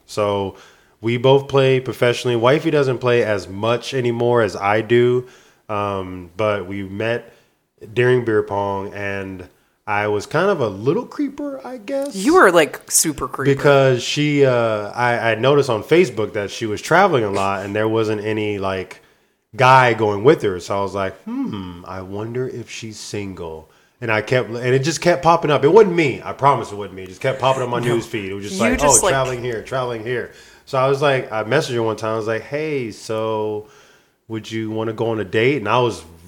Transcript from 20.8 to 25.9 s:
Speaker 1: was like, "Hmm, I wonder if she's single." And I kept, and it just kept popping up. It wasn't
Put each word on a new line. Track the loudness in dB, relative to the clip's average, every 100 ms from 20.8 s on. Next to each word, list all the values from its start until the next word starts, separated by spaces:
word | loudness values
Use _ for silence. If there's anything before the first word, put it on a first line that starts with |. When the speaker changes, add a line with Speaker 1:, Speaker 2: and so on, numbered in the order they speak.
Speaker 1:
was | -2
like, | -4 -4 -6
"Hmm, | -10 -8 -6 -8 -10 -14 -14
I | -14
wonder | -10 -10 -8 -6 -8
if | -10 -12
she's | -14 -14 -14
single." | -10 -8 -8 -10 -12 -14 -18 _ _ _
And | 0
I | 0
kept, | 2 0 0
and | -4
it | 0 2
just | 0 0
kept | 2 4
popping | 4 4 2
up. | 2
It | 6
wasn't | 6 6